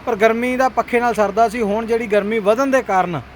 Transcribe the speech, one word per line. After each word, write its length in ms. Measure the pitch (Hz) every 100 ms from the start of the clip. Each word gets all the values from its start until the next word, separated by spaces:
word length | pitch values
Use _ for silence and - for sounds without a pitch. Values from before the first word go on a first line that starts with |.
| -
ਪਰ 100 | 226
ਗਰਮੀ 400 | 220 226 247 254
ਦਾ 120 | 262
ਪੱਖੇ 320 | - 226 240
ਨਾਲ 140 | 240 214
ਸਰਦਾ 340 | 202 196 233
ਸੀ। 120 | 233
ਹੁਣ 260 | 208 208 226
ਜਿਹੜੀ 200 | 226 233
ਗਰਮੀ 320 | 208 202 226
ਵਧਣ 280 | 196 226 277
ਦੇ 160 | 262
ਕਾਰਨ 380 | 226 190 175 160 -